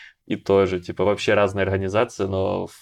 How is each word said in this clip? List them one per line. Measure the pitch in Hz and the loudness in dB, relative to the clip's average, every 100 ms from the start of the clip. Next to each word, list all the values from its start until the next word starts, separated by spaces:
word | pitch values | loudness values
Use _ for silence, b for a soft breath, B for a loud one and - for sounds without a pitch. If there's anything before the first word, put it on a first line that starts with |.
| B B - | B B -8
И | - | -6
тоже, | - 98 95 90 | 2 4 4 0
типа, | 87 87 95 | -6 -2 0
вообще | 101 - 104 | 0 2 2
разные | 101 98 | 2 0
организации, | 95 95 95 104 120 - 95 | -2 0 -2 -2 -2 -2 -4
но | 95 95 95 92 | -2 -2 -2 -6
в, | - | -12